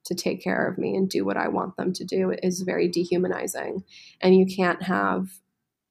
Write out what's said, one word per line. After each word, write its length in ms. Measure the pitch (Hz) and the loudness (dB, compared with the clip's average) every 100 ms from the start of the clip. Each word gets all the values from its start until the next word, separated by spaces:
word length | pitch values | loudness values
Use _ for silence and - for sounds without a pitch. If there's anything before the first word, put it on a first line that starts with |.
to 100 | - | -8
take 300 | 185 185 185 | -4 -2 -2
care 240 | 185 190 - | -2 0 0
of 100 | 185 | -2
me 160 | - 196 | -2 0
and 140 | 190 | 0
do 140 | - 196 | 0 0
what 120 | 196 | 0
I 100 | - | 0
want 300 | - 185 - | -2 -4 -4
them 160 | 190 | -4
to 100 | 185 | -4
do," 280 | 185 196 185 185 | -4 -2 0 0
is 180 | 185 180 | -2 -2
very 260 | 185 180 175 | -2 0 0
dehumanizing. 920 | 175 180 180 180 180 - - 143 190 - - - - | 0 0 0 0 -2 -6 -6 -8 -8 -10 -20 -20 0
And 140 | 185 190 | 6 8
you 100 | 190 | 6
can't 380 | 190 180 - | 2 0 0
have 560 | 185 185 - 185 190 - _ _ _ _ _ | -2 0 0 0 -4 -10 _ _ _ _ _